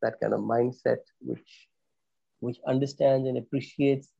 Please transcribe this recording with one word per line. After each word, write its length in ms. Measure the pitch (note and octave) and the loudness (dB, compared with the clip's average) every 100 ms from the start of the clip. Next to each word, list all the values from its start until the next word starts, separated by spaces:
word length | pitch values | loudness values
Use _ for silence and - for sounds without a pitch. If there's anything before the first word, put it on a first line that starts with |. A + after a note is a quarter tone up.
that 180 | A2+ - | -4 -2
kind 120 | G#2+ | -2
of 60 | G#2+ | -2
mindset, 600 | A2 A#2 A#2+ - B2 A#2 - _ | 0 0 0 -2 -2 -2 -4 _
which, 480 | B2 A#2 _ - _ _ _ _ _ _ _ - | -10 -10 _ -20 _ _ _ _ _ _ _ -10
which 220 | A#2+ - - | -10 -6 -2
understands 600 | C3 C#3 - C#3 C3+ C3 | 0 0 2 2 4 0
and 100 | B2+ | -4
appreciates 760 | - C#3 - - C#3 C3+ - | -4 -8 -6 0 2 2 -4